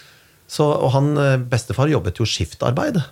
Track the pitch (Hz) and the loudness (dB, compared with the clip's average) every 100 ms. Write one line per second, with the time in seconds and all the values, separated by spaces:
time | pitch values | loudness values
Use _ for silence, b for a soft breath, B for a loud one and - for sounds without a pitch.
0 | B B B B - - 147 151 139 135 | B B B B -8 0 2 2 2 2
1 | 147 143 139 131 123 123 - 107 147 135 | 2 2 2 0 0 -4 -2 0 0 0
2 | 90 - 110 - 82 - 120 131 302 214 | -2 -2 -2 -2 -6 -4 -2 0 0 -2
3 | - | -4